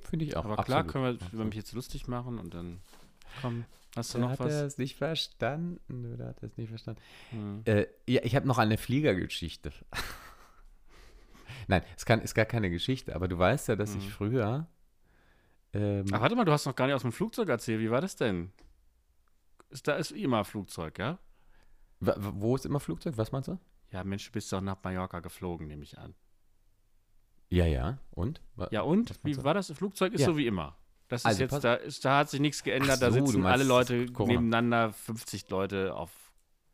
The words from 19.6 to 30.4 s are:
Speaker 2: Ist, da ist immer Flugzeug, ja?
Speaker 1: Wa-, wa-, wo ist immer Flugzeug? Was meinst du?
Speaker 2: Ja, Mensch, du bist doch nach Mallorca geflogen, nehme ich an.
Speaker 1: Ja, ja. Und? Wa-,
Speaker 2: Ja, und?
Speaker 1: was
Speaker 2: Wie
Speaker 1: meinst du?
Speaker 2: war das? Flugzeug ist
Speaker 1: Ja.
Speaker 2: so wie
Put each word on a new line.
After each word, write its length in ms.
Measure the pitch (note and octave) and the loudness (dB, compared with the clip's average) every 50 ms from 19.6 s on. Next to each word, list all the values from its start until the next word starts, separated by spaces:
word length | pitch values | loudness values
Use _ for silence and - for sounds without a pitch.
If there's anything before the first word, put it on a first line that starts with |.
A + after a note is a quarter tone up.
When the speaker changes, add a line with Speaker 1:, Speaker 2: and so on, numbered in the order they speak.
| - _ | -20 _
Speaker 2:
Ist, 180 | C#3+ C3 - D3+ | -18 -6 -2 -2
da 60 | C#3+ | 0
ist 160 | - D3+ - D3+ | 0 -2 -4 -6
immer 320 | G#3+ G#3 C3+ B2 A2 G2+ | -4 0 2 2 2 2
Flugzeug, 540 | - - G#2+ F#2 - - - E2 D#2+ - - | 0 -4 -8 -8 -8 -8 -8 -8 -8 -6 -4
ja? 200 | F#2 C3 E3+ - - - - _ _ - - - - - - - - - _ - | -4 -4 -4 -6 -10 -20 -20 _ _ -20 -20 -20 -20 -20 -20 -20 -20 -20 _ -2
Speaker 1:
Wa-, 160 | F#2 F#2 - - | 0 0 2 2
wa-, 140 | G2+ G2+ F#2 | 0 -6 -4
wo 200 | F#2+ G2+ A2+ B2+ | -2 0 2 2
ist 120 | C3 - | 0 0
immer 140 | - C#3+ C#3+ | -2 -2 -2
Flugzeug? 360 | - - E3 - - F3 C3 | -2 -4 -6 -6 -6 -4 -2
Was 160 | A2 A2 - - | -2 -2 -2 -4
meinst 160 | C3+ C3+ E3 | -4 -4 -4
du? 100 | F#3 F#3 - _ _ _ _ - | -6 -8 -10 _ _ _ _ -12
Speaker 2:
Ja, 140 | - F#2 F#2 | -10 -8 -6
Mensch, 220 | F#2+ G2 G2+ - | -4 -4 -6 -6
du 60 | - - | -6 -8
bist 200 | A2 - - G#2 | -8 -6 -4 -4
doch 80 | F#2+ | -2
nach 160 | F#2+ G2 F#2+ - - | -2 -4 -4 -6 -6
Mallorca 380 | F#2 F#2 F#2 F#2 F#2 - F2 | -4 -4 -4 -4 -4 -6 -8
geflogen, 460 | E2 F2+ - - F#2 F2+ F2 D#2 D#2+ | -10 -12 -10 -8 -6 -6 -6 -6 -8
nehme 180 | D2+ D2 D2 C#2+ | -10 -10 -12 -14
ich 140 | - - - | -14 -16 -16
an. 160 | - - - _ _ _ _ _ _ _ _ _ _ _ _ _ _ _ _ _ _ _ _ _ _ _ _ _ - - | -16 -16 -18 _ _ _ _ _ _ _ _ _ _ _ _ _ _ _ _ _ _ _ _ _ _ _ _ _ -6 0
Speaker 1:
Ja, 160 | F2+ F2+ E2+ | 4 4 4
ja. 320 | E2 D2 B1+ B1 F2 C3+ - - - | 4 4 2 0 -2 -4 -6 -10 -10
Und? 300 | - - F2 C3 - - - - - | -6 -4 -4 -4 -4 -6 -12 -16 -12
Wa-, 120 | - F#2 - | -10 -8 -4
Speaker 2:
Ja, 120 | A2+ G#2+ F2+ | -2 -2 0
und? 280 | C3 E3+ G#3+ A#3 - | 2 2 2 2 0
Speaker 1:
was 80 | - - - | -4 -6 -6
Speaker 2:
Wie 80 | D3+ | -4
Speaker 1:
meinst 80 | C#3+ C3 | -4 -2
du? 40 | B2+ | 0
Speaker 2:
war 100 | C#3 E3 | 0 0
das? 160 | G3+ F#3 - D#3 | 0 -2 -6 -6
Flugzeug 400 | - F#3 G#3 - - G3 F#3 A#3+ | -6 -6 -6 -2 0 0 0 2
ist 80 | D3+ - | 4 4
Speaker 1:
Ja. 40 | |
Speaker 2:
so 100 | F#3+ D#3+ | 4 4
wie 100 | D3 | 4